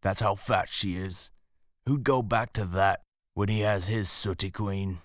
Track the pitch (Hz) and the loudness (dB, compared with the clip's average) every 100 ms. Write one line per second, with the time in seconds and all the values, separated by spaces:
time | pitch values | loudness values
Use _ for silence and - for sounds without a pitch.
0 | 95 95 110 98 - 104 87 - 98 90 | 0 2 0 0 0 0 0 -4 -4 -2
1 | 95 92 - - _ _ _ _ - 143 | -4 -6 -10 -16 _ _ _ _ -2 0
2 | 123 135 110 113 110 - 98 90 98 92 | 2 2 2 0 0 -4 -2 2 4 2
3 | _ _ _ - 101 107 104 101 90 113 | _ _ _ -2 0 2 2 2 0 -2
4 | 98 - 104 90 98 95 104 98 98 90 | 0 0 -2 -2 -4 -4 -4 -2 -4 -6